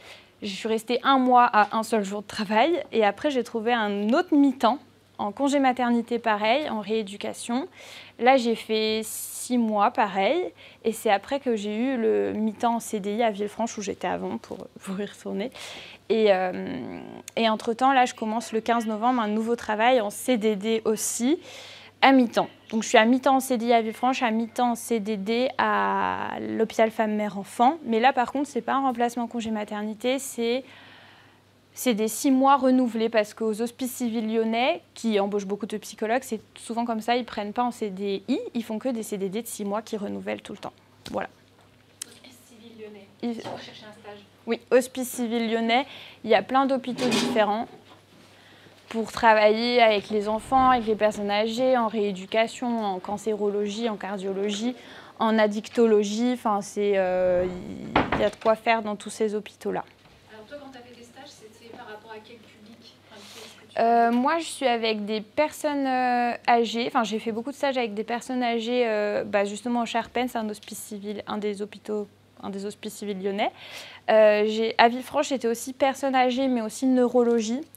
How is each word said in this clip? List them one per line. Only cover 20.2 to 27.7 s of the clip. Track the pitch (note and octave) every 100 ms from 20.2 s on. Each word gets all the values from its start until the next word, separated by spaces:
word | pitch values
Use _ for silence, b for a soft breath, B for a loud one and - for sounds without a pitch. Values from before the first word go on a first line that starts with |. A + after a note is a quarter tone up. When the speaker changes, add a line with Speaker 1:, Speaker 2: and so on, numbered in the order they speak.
| - A#3+
Speaker 1:
D | A3 G3+
D | A3 A3 A3
aussi, | G#3+ - - B3 F4+ B B B B B _
à | C4
mi-temps. | C4+ A#3 G3+ E3+ - -
Donc, | A3
je | G#3
suis | A#3
à | A3
mi-temps | B3+ C#4 C4+
en |
C | C4 B3
D | A#3
I |
à | A#3
Villefranche, | A3 G#3+ B3 C4
à | A#3+
mi-temps | A3 A3+ B3 B3
en | A#3
C | - A#3
D | G3+ G#3
D | G3 A#3 C4 -
à | A3 G#3 G3 G3 F#3+ F#3+ - -
l'hôpital | A3 G#3+ A3 - A3
femme-mère-enfant. | A3 A3 G#3+ G#3 G3 F#3+ - A#3+